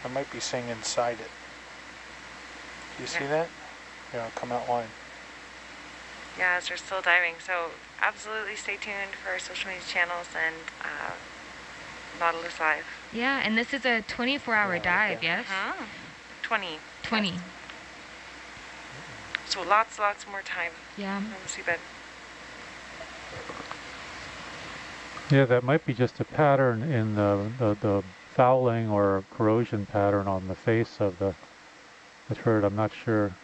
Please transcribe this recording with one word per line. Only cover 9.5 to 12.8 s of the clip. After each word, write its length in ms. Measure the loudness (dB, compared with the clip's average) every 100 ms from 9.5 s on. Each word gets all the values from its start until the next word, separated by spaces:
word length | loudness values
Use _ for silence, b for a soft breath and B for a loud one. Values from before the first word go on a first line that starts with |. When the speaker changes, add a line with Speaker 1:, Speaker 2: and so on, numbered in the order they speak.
| -6 -6
Speaker 2:
media 160 | -6 -4
channels 400 | 0 0 0 -4 -2
and, 200 | -2 -2 -10 -8
uh, 300 | -8 -4 -6 -6 -12 -14 -14 -14 -14 -14 -14 -14 -12 0
Nautilus 400 | 0 0 -4 0
Live. 260 | 2 2